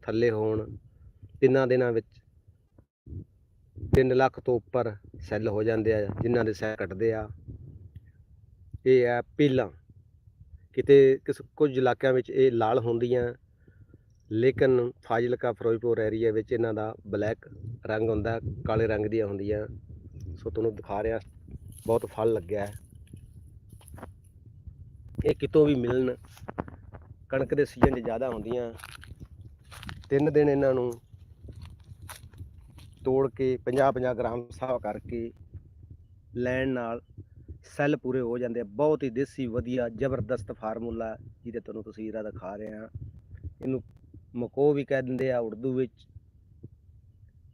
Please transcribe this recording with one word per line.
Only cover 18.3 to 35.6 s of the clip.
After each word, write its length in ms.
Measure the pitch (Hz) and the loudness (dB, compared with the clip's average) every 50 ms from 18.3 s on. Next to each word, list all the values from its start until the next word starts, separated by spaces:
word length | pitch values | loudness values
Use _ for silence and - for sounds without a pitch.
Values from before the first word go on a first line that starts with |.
| 113 117 - - - - - | -4 -4 -6 -8 -8 -6 -4
ਕਾਲੇ 200 | - 110 110 113 | -2 0 0 2
ਰੰਗ 200 | 107 110 104 107 | 0 0 -2 -2
ਦੀਆਂ 200 | 107 107 113 107 | -2 -2 -2 -2
ਹੁੰਦੀਆਂ। 400 | 98 101 95 101 101 104 104 107 117 120 - - - - - - - - - - - 87 | -2 -4 -4 -4 -4 -4 -4 -4 -8 -10 -14 -16 -18 -18 -18 -18 -20 -18 -16 -14 -14 -14
ਸੋ 140 | - - 113 | -10 -10 -6
ਤੁਹਾਨੂੰ 240 | - 110 113 113 107 | -4 -2 -2 -2 -2
ਦਿਖਾ 280 | 101 - - 101 104 107 | -4 -6 -6 -4 -4 -2
ਰਿਹਾ, 160 | 113 113 110 - - - - - - - - - - - - - | -2 -2 -4 -6 -10 -16 -20 -20 -18 -18 -18 -18 -18 -20 -8 -2
ਬਹੁਤ 200 | 113 113 113 - | 0 0 0 0
ਫਲ 260 | 98 - - 110 117 113 | -4 -4 -2 0 0 0
ਲੱਗਿਆ 340 | 104 82 87 104 101 98 | 0 -2 -4 -6 -4 -4
ਹੈ। 60 | 101 - - - - - - - - - - - - - - - - - - - - - - - - - - - - - - - - - - - - - - - - - - - - - - - - - - - | -6 -8 -12 -18 -20 -20 -20 -20 -20 -20 -20 -20 -20 -20 -20 -20 -20 -20 -20 -20 -20 -20 -20 -20 -20 -18 -18 -18 -18 -20 -20 -20 -20 -20 -20 -20 -20 -20 -20 -20 -20 -20 -20 -20 -20 -20 -20 -20 -10 -8 -2 0
ਇਹ 100 | 147 - | 0 0
ਕਿਤੋਂ 320 | - 143 - - 156 151 | 0 -2 2 4 6 6
ਵੀ 80 | 147 143 | 6 4
ਮਿਲਣ, 400 | 127 120 117 123 127 131 127 123 - - - - - - - - - - - - - - - - - - - - - - - | 2 2 2 0 0 0 0 -2 -6 -10 -20 -20 -16 -16 -12 -10 -10 -10 -12 -14 -20 -20 -20 -20 -20 -20 -20 -20 -20 -10 -4
ਕਣਕ 260 | 135 135 135 - - | -4 -2 -2 0 0
ਦੇ 100 | 143 143 | 0 0
ਸੀਜ਼ਨ 300 | - - 127 - 214 - | 0 4 8 10 10 10
'ਚ 80 | 123 113 | 10 6
ਜ਼ਿਆਦਾ 240 | 123 110 117 131 131 | 0 -2 -2 -2 -4
ਹੁੰਦੀਆਂ। 440 | 117 107 104 110 120 123 120 117 113 - - - - - - - - - - - - - - - - - - - - - - - - - - - | -4 -4 -4 -4 -4 -4 -4 -4 -8 -12 -16 -18 -18 -18 -18 -18 -18 -18 -18 -18 -18 -20 -20 -20 -20 -20 -20 -20 -20 -16 -14 -14 -14 -14 -4 -2
ਤਿੰਨ 240 | 139 139 151 156 143 | 0 2 2 4 4
ਦਿਨ 160 | 151 147 147 | 6 6 6
ਇਹਨਾਂ 260 | 139 139 139 135 131 | 4 4 4 2 2
ਨੂੰ 180 | 127 123 123 117 120 - - - - - - - - - - - - - - - - - - - - - - - - - - - - - - - - - - - - - - - - - | 2 0 -2 -4 -8 -12 -20 -20 -20 -20 -20 -20 -20 -20 -20 -18 -18 -18 -20 -20 -20 -20 -20 -20 -20 -18 -18 -18 -18 -20 -20 -20 -18 -18 -18 -20 -20 -20 -20 -20 -20 -20 -20 -20 -6 -2
ਤੋੜ 260 | 131 131 135 135 131 | 0 2 2 2 0
ਕੇ 260 | - - 135 131 127 123 - | -2 -2 -2 0 -2 -2 -2
ਪੰਜਾਹ 280 | 127 123 139 135 139 113 | -2 2 4 4 4 4
ਪੰਜਾਹ 220 | 127 123 127 123 | 2 0 -2 -2
ਗ੍ਰਾਮ 260 | 107 120 113 117 120 | -2 -2 -4 -4 -6
ਹਿਸਾਬ 400 | 120 120 - - 131 131 127 117 107 | -8 -10 -10 -8 -6 -4 -4 -4 -4
ਕਰਕੇ 500 | 104 101 104 - - 123 117 117 117 - - - - - - | -6 -8 -8 -8 -8 -8 -8 -8 -8 -12 -16 -20 -20 -20 -20